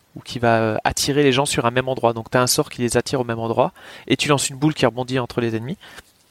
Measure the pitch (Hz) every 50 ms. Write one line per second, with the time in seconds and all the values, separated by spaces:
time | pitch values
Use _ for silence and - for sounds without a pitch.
0 | _ _ - - - - - 120 117 117 113 110 113 110 107 - - - - -
1 | - - 135 147 147 135 123 131 147 143 - 151 120 117 123 127 127 131 131 123
2 | - 117 117 113 110 - - 127 123 120 - 151 147 - - - 120 117 - 120
3 | - - 143 127 123 117 117 113 113 113 110 117 135 180 - - - - - -
4 | - - 135 - - 147 147 135 - - 139 131 147 156 147 - 139 117 113 123
5 | 127 127 131 135 120 - - 127 117 117 113 110 113 135 208 - - - - -
6 | - _ _ _ _ _